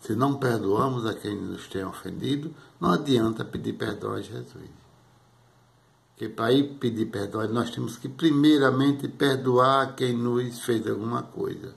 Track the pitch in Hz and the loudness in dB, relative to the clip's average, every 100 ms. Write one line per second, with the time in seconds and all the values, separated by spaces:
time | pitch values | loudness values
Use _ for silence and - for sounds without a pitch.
0 | - 107 139 135 131 113 98 107 131 127 | -4 0 0 2 0 0 2 2 2 0
1 | 110 92 104 101 95 92 - 95 95 - | -4 -4 -4 -6 -6 -10 -8 -6 -6 -8
2 | 90 92 123 143 160 - - - 175 175 | -10 -6 -2 -2 -4 -12 -20 -4 0 0
3 | 147 120 110 113 - - 117 113 110 104 | 2 2 2 -2 -6 -6 -6 -4 -6 -6
4 | 104 104 101 - - - - - _ _ | -6 -6 -8 -12 -14 -16 -20 -20 _ _
5 | _ _ _ _ _ _ _ _ _ _ | _ _ _ _ _ _ _ _ _ _
6 | _ - 107 - 113 135 143 - 120 110 | _ -12 -10 -2 2 4 2 -2 -2 -2
7 | 110 101 98 107 107 117 113 - 120 - | -2 -4 -4 -4 -2 -2 -2 -4 -8 -8
8 | 139 - 165 143 151 147 135 127 139 139 | -10 0 2 6 6 8 6 6 4 2
9 | - - 143 131 127 123 127 135 131 131 | -2 0 2 2 4 6 6 6 2 0
10 | 127 117 120 120 123 - - 113 104 107 | -2 0 0 0 -2 -4 -2 0 0 -4
11 | 113 120 - - 98 - - | -2 -4 -6 -6 -6 -6 -12